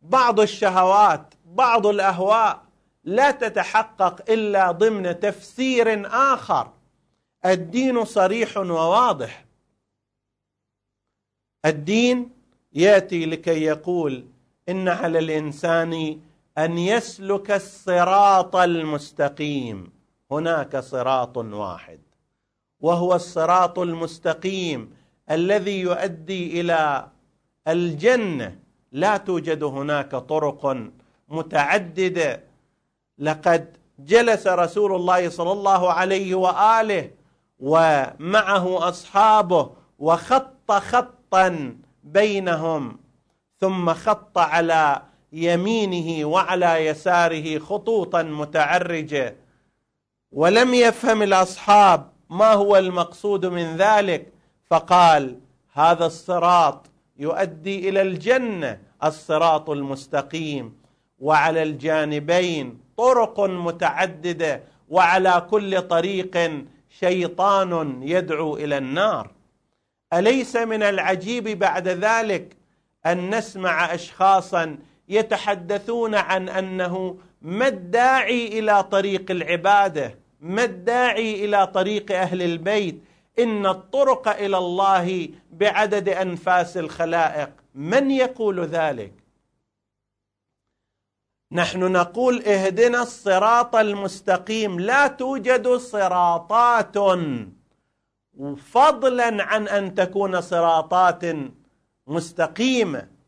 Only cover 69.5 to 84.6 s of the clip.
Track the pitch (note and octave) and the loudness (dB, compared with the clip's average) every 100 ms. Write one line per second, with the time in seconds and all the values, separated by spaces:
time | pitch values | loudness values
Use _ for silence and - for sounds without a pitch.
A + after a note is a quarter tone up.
69.5 | _ _ _ _ _ _ E3+ G3+ C4 B3 | _ _ _ _ _ _ 0 2 2 0
70.5 | A#3+ A3+ A3 G#3 G3 D#3+ F#3+ F#3+ A#3+ A3 | -4 -2 0 0 0 -2 -4 -4 -6 -6
71.5 | G3+ G3 D#3+ F#3 F3+ G#3 A3+ A3 F#3 - | -2 -2 0 -4 -2 0 0 0 -4 -6
72.5 | _ _ _ _ _ E3 F3 F3+ A3 A3 | _ _ _ _ _ -4 -2 -2 -4 -6
73.5 | G3 F#3 D#3+ E3+ E3+ F3 - F#3+ F#3+ F3+ | -6 -4 0 -2 -4 -10 0 4 4 2
74.5 | F3 D#3+ D3 - _ _ G3+ A3 G3 G#3 | -4 -4 -8 -18 _ _ -2 0 -2 -2
75.5 | G3+ E3+ G3+ G3+ A#3 A3+ G#3+ D#3+ F#3+ F#3 | -6 -4 -6 -4 -4 -2 -2 0 -2 -2
76.5 | F#3 F#3+ F#3 F3+ F#3 F#3 F3+ _ _ D#3 | -6 -6 -4 -4 -4 -6 -10 _ _ -10
77.5 | F#3+ C4 G#3 F3 A#3 B3+ C4 G#3+ B3 A#3 | -2 -2 -2 -4 2 4 2 0 -2 -2
78.5 | A3 G#3+ G#3 F#3+ G3+ G3 F#3+ F#3+ F3+ D#3 | -4 2 2 2 0 0 -4 -4 -6 -2
79.5 | F3 F3 G3+ G3 D3+ B2 F#2+ _ _ D#3 | -2 2 4 2 -2 -8 -10 _ _ -8
80.5 | G3 B3 F#3 F3+ B3 B3 G#3+ A3+ G#3+ G#3 | -2 -2 -2 -2 0 0 0 -4 -4 0
81.5 | G3+ F#3+ F#3+ F#3+ G#3 G#3 F#3 F3+ F#3 F3 | 2 2 0 -2 -2 -4 -2 -2 -2 -4
82.5 | E3 E3 G#3+ F#3+ - _ _ _ - A#3 | -4 -2 -2 -2 -8 _ _ _ -2 -2
83.5 | G#3+ G3 F#3+ - C4+ C4+ C4 A3+ G#3 G3+ | 0 -2 -2 -4 0 2 2 0 -2 -2
84.5 | F#3+ | -2